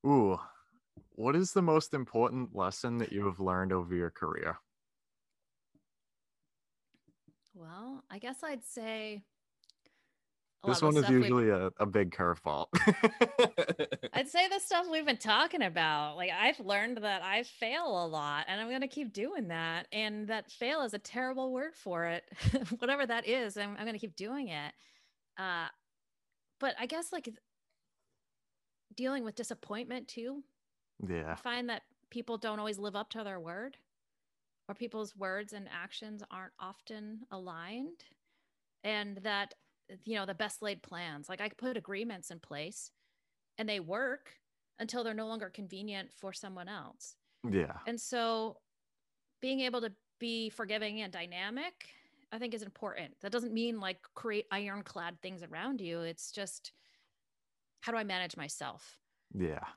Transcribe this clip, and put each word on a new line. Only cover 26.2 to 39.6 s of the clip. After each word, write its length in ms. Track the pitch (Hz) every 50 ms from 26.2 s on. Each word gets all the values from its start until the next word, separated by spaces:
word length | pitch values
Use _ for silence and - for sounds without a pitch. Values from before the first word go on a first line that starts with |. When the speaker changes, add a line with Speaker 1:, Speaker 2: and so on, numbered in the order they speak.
| _ _ _ _ _ _ _ _
Speaker 2:
but 160 | - 269 - -
I 80 | 233
guess, 260 | 247 302 320 339 - -
like, 120 | 339 -
th-, 120 | 233 220 - _ _ _ _ _ _ _ _ _ _ _ _ _ _ _ _ _ _ _ _ _ _ _ _ _ _ _ _ _ _ 214
dealing 300 | - 247 262 269 269 233
with 120 | 220 208
disappointment 720 | - 233 - 240 - - - 208 220 247 247 247 254 -
too. 360 | - - 240 226 247 277 285 277 _ _ _ _ _ _ _ _ _ _ _ -
Speaker 1:
Yeah. 300 | 92 90 82 78 80 82
Speaker 2:
I 40 | -
find 280 | - 247 240 247 247 240
that 140 | 226 - - _ _ _ _ _
people 260 | - 247 233 - 233
don't 220 | 214 220 220 214 214
always 200 | 208 214 208 196
live 160 | 202 208 190
up 140 | 202 214 _
to 120 | - 226 214
their 160 | 202 190 180
word, 380 | 165 165 170 190 226 277 269 - _ _ _ _ _ _ _ _ _ _ _ _ _ _ _ _ _ -
or 60 | 202
people's 400 | - 240 233 - 220 214 202 -
words 380 | 196 196 190 185 202 208 208 214
and 160 | 208 196 -
actions 540 | - 175 175 196 - - 220 214 214 208 208 -
aren't 220 | - 185 185 185 _ -
often 640 | 185 185 196 - _ - 220 214 214 214 220 214 240 _
aligned, 720 | - 190 185 185 165 165 165 180 214 247 269 320 339 _ - - _ _ _ _ _ _ _ _ _ _ _ _ _ _ -
and 340 | 208 214 208 208 208 196 196
that, 360 | 190 220 202 202 202 202 - _